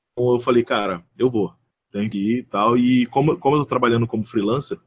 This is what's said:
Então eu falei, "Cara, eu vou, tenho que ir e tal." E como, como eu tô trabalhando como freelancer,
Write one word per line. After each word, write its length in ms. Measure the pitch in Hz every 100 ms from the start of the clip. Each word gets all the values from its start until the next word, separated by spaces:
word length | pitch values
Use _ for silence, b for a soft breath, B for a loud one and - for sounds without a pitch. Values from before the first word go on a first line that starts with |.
| _
Então 200 | - 123
eu 60 | 120
falei, 240 | 120 120
"Cara, 400 | 117 120 101 90 - -
eu 100 | 127
vou, 240 | 117 92 - _ _ _
tenho 180 | 101 107
que 100 | 104
ir 200 | 104 123
e 40 |
tal." 320 | 120 101 107 120
E 300 | 123 127 117
como, 300 | 139 151 -
como 200 | 135 147
eu 40 |
tô 60 | 139
trabalhando 400 | 127 123 117 117
como 160 | 110
freelancer, 540 | 107 113 101 131 - -